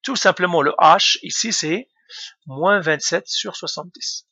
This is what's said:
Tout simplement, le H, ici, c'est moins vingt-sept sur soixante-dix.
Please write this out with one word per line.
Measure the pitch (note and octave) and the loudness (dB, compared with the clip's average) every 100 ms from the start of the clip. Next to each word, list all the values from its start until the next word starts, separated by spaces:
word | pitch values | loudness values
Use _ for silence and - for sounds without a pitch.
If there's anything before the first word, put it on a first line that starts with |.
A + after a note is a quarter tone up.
Tout | - C4 | -6 2
simplement, | G3 F3+ F3+ E3+ | 2 2 0 2
le | C#3+ | 2
H, | - D#3+ F3+ - - | 6 6 6 4 0
ici, | E3 - A3+ | -4 -6 -4
c'est | - D#3 F#3 C4 _ _ - - _ D#3 | -4 -2 -4 -6 _ _ -18 -18 _ -14
moins | C3+ F3+ G3+ | -2 2 2
vingt-sept | D#3+ D3 - E3+ - | 2 -2 0 -4 -4
sur | - G#3 | -6 -6
soixante-dix. | - - - E3 A#3+ - - _ | -10 -10 -10 -14 -12 -12 -12 _